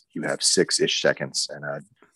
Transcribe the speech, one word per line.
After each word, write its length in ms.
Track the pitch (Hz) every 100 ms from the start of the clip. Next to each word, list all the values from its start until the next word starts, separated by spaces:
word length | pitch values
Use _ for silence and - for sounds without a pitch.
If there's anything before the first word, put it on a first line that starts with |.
| _
you 80 | -
have 200 | 151 143
six-ish 580 | - - - - - -
seconds 460 | - - 135 - -
and, 160 | 71 71
uh, 140 | 71 - _ -